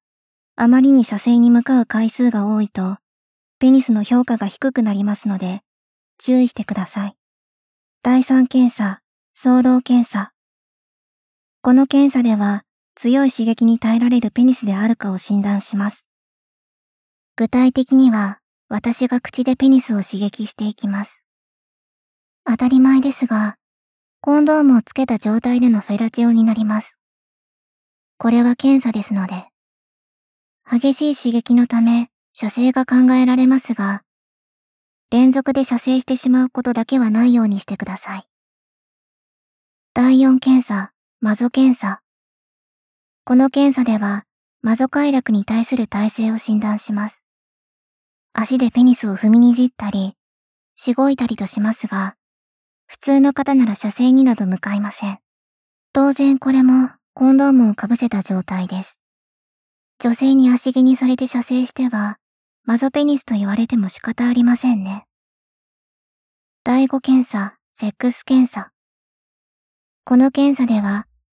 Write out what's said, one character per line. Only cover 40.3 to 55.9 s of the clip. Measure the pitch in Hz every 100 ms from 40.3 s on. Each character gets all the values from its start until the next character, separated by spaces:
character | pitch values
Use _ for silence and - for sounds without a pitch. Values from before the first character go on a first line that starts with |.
| 262
検 | 262 262
査、 | 247 202 196 _ _ _
マ | 214
ゾ | 214 240
検 | 262 262
査。 | 247 196 190 _ _ _ _ _ _ _ _ _ _ _ _
こ | -
の | 254 269
検 | 277 277
査 | 262
で | 240 220
は、 | 202 202 - _ _ _
マ | 220 226
ゾ | 262
快 | 285 294
楽 | 269 -
に | 214
対 | 202 220
す | 233 247
る | 220
耐 | 202 214
性 | - 220
を | 220
診 | - 214
断 | 214 214
し | -
ま | 208 214
す。 | - _ _ _ _ _ _ _ _ _ _ _
足 | - 214 262
で | 247
ペ | 247
ニ | 254
ス | 247 214
を | 196
踏 | 214
み | 233
に | 240
じ | 240
っ | 254 -
た | 208
り、 | 196 190 - _ _ _ _ _ _
し | -
ご | 240 269
い | 277
た | 240
り | 220
と | 190
し | -
ま | 208
す | 226 220
が、 | 196 190 - _ _ _ _ _ _ _
普 | -
通 | - 277
の | 277
方 | 277 269
な | 269 233
ら |
射 | 202 214
精 | - 247
に | 262
な | 262 220
ど | 196
向 | 185
か | -
い | 202
ま | 208
せ | - 202
ん。 | 196 _ _ _ _ _ _ _